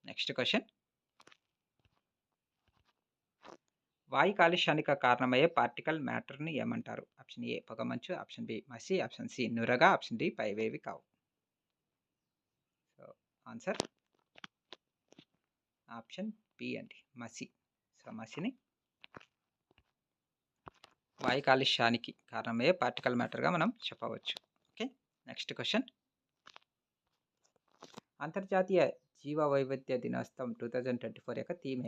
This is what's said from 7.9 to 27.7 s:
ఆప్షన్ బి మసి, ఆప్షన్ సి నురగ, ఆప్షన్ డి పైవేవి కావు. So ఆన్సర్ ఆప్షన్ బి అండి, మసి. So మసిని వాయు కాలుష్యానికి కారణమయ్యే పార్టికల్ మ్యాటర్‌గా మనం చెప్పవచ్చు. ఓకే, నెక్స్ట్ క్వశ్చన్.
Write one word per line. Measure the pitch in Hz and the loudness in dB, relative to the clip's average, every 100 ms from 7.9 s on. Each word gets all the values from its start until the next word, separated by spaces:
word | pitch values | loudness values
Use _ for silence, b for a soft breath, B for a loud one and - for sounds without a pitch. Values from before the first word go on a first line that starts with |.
| 123 - 175 | -6 -8 -10
ఆప్షన్ | 104 - 117 | -10 -12 -8
బి | 110 - | -8 -10
మసి, | 117 - 185 | -16 -4 -4
ఆప్షన్ | 113 - 123 | -4 -8 -12
సి | - 117 117 | -4 -4 -2
నురగ, | 117 123 180 | 0 6 6
ఆప్షన్ | 175 - 113 | 4 -2 -4
డి | 160 - | -4 -2
పైవేవి | 110 104 110 147 | -4 -2 -4 -4
కావు. | - 90 _ _ _ _ _ _ _ _ _ _ _ _ _ _ _ _ _ _ _ _ | -12 -14 _ _ _ _ _ _ _ _ _ _ _ _ _ _ _ _ _ _ _ _
So | - - _ _ | -20 -20 _ _
ఆన్సర్ | - 117 - - - _ _ _ _ - - _ _ - _ _ _ - _ _ _ _ _ _ _ | -18 -8 -6 -4 -6 _ _ _ _ -20 -20 _ _ -20 _ _ _ -20 _ _ _ _ _ _ _
ఆప్షన్ | 117 - - 214 208 _ _ | -18 -14 -8 -8 -10 _ _
బి | 123 117 | -8 -8
అండి, | 110 - _ 120 | -10 -20 _ -16
మసి. | 117 - - _ _ _ _ _ | -14 -12 -14 _ _ _ _ _
So | 117 113 | -16 -14
మసిని | 113 - 208 - _ _ _ _ - - - _ _ _ _ _ _ _ _ _ _ _ _ _ - _ - _ _ _ | -12 -8 -8 -8 _ _ _ _ -20 -20 -20 _ _ _ _ _ _ _ _ _ _ _ _ _ -20 _ -20 _ _ _
వాయు | 127 131 139 | 0 2 4
కాలుష్యానికి | 131 131 - 117 117 - - _ | 4 4 4 4 2 -2 -16 _
కారణమయ్యే | 113 113 117 135 185 | -8 -4 2 4 4
పార్టికల్ | 120 - 127 123 | 2 0 0 0
మ్యాటర్‌గా | 120 123 139 | -2 0 0
మనం | 175 180 - - | 2 0 -2 -12
చెప్పవచ్చు. | - 117 113 - - _ _ _ | -8 -8 -8 -8 -10 _ _ _
ఓకే, | - 254 _ _ _ - | -8 -8 _ _ _ -16
నెక్స్ట్ | 123 - 139 | -12 -10 -6
క్వశ్చన్. | 117 220 262 _ _ _ _ _ - - _ _ _ _ _ _ _ _ _ _ _ | -2 -2 -4 _ _ _ _ _ -20 -20 _ _ _ _ _ _ _ _ _ _ _